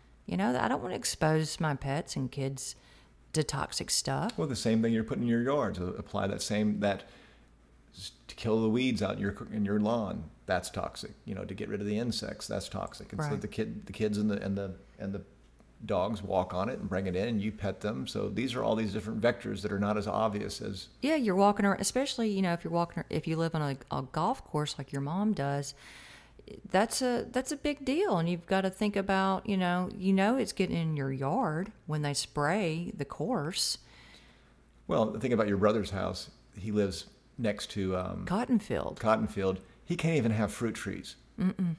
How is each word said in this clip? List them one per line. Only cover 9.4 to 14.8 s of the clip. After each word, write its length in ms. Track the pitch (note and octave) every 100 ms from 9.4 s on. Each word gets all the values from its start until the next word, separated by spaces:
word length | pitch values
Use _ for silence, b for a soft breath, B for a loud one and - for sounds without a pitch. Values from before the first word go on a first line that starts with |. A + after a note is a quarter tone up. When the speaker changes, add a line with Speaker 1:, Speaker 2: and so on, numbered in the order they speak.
| -
Speaker 2:
in 100 | -
your 160 | G2+ G#2
lawn, 460 | G#2 A#2 G2 F#2 D#2+ - -
that's 240 | F2+ -
toxic. 420 | - - - - -
You 100 | - F#2+
know, 100 | F#2
to 80 |
get 160 | F#2+ -
rid 100 | G#2
of 80 | G2+
the 100 | G#2
insects, 480 | A#2+ A2 - - -
that's 200 | - -
toxic. 460 | - - - -
And 80 | -
so 60 | D3
Speaker 1:
Right. 120 | G#2
Speaker 2:
the 60 | G2+
kid, 380 | - A2 A2 -
the 80 |
kids 240 | - G#2+ G#2
and 120 | G#2+
the, 120 | G2+
and 160 | G2 G2
the, 160 | G2 F2+